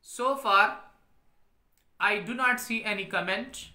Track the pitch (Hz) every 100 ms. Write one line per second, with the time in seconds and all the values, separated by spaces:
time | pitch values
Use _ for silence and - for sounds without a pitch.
0 | - - 247 277 220 196 214 - - _
1 | _ _ _ _ _ _ _ _ _ _
2 | 196 208 180 240 254 240 - 226 214 202
3 | 190 190 175 202 254 - -